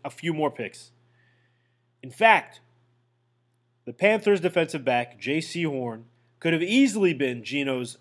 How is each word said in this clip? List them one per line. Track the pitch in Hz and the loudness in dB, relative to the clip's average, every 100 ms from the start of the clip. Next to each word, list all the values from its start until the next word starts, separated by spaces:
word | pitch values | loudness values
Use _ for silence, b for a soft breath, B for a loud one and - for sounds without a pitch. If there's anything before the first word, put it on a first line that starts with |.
| 139 | -14
a | |
few | - 165 | -8 -6
more | 156 151 | -2 -4
picks. | 135 104 - - _ _ _ _ _ _ _ _ _ _ _ | -4 -12 -14 -20 _ _ _ _ _ _ _ _ _ _ _
In | 131 | -20
fact, | - 226 202 - - _ _ _ _ _ _ _ _ _ _ _ _ - | 4 6 6 2 -14 _ _ _ _ _ _ _ _ _ _ _ _ -18
the | |
Panthers | 117 202 220 208 196 | 0 2 2 2 0
defensive | 175 170 160 156 127 | 2 0 -2 -2 -2
back, | 120 120 - | -2 -2 -8
J | 127 156 | -4 -4
C | 160 175 | -4 -6
Horn, | 160 135 120 113 120 _ _ _ | -4 -4 -6 -10 -16 _ _ _
could | 165 | -2
have | 165 | 0
easily | 180 247 269 208 185 | 2 4 4 4 2
been | 135 135 120 | 2 -2 -4
Geno's | 104 143 139 127 123 - | -6 -4 -2 -4 -6 -12